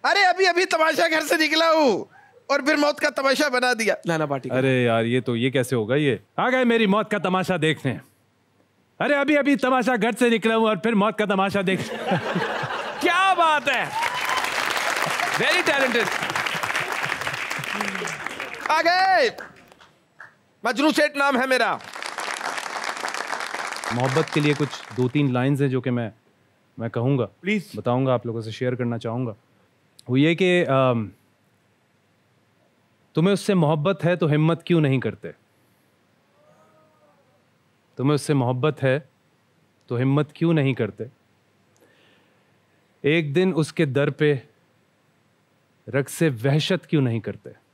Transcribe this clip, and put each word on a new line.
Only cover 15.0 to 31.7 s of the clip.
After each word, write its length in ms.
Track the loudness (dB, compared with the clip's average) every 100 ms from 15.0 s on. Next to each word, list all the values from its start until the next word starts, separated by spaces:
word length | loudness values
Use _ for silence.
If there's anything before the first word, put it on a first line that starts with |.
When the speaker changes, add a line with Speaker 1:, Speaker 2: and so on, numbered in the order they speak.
| -2 -2 -2 0
Speaker 1:
very 300 | 0 2 2
talented। 400 | 0 2 0 -2 -4 -4 -4 -4 -4 -4 -4 -4 -6 -6 -6 -6 -6 -8 -8 -6 -6 -6 -6 -8 -8 -12 -10 -12 -10 -2
"आ 120 | 0
गए, 540 | 2 2 4 4 2 -2 -18 -20 -20 -20 -20 _ _ _ -20 _ _ _ -6
मजनू 260 | 0 2
सेठ 240 | 2 0 2
नाम 200 | 0 2
है 100 | 2
मेरा।" 340 | 2 2 -2 -8 -12 -10 -10 -8 -8 -8 -8 -10 -8 -8 -8 -8 -8 -8 -8 -8 -8 -10 -10 -6
Speaker 2:
मोहब्बत 360 | -2 0 0 0
के 60 | 0
लिए 140 | 0
कुछ 140 | 0 -4 -6 -10 -4
दो 120 | -2
तीन 240 | 2 0
लाइंस 280 | 2 0 0
हैं 80 | 0
जो 120 | 0
कि 100 | -2
मैं, 220 | -2 -4 -10 _ _ _ _ _ -10
मैं 120 | -6
कहूँगा, 340 | -2 0 0
Speaker 1:
प्लीज। 480 | -2 _ -4 -4 -4 -6
Speaker 2:
बताऊँगा, 380 | -2 0 0
आप 120 | 0 -2
लोगों 140 | -8
से 120 | -10
शेयर 220 | -6 -4
करना 240 | -2 -4 -4
चाहूँगा। 360 | -6 -6 -6 -10 _ _ _ _ _ -20 0
वो 60 | 2
ये 180 | 4
कि, 300 | 4 2 2
अम, 460 | 2 2 4 2 -4 -12 _ _ _ _ _